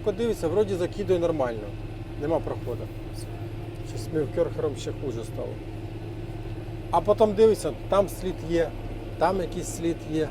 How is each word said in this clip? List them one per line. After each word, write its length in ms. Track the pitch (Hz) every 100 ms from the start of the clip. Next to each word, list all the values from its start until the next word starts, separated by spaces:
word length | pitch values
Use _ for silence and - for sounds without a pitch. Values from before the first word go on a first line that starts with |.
Подивіться, 440 | 220 190 233 208 165
вроді 280 | 180 208 185
закидує 440 | 175 - 185 185
нормально. 480 | 170 160 127 113 101 - - - - -
Нема 180 | 147 160
проходу. 420 | 117 127 120 113 107 - - - - - - - - - -
Щось 120 | -
з 120 | -
моїм 140 | 160 143 -
керхером 400 | 156 160 151 135
ще 140 | 151 - 139
хуже 180 | 117
стало. 300 | 107 123 117 110 - - - - - - - - - - - - -
А 100 | 170
потім 320 | 196 208 220
дивиться, 400 | 202 220 202 156 127 -
там 200 | 190 196
слід 260 | - 185 170 156
є, 200 | 170 160 - - - - -
там 240 | 160 190
якийсь 260 | 165 180 151
слід 280 | - 165 165 -
є. 180 | 156 151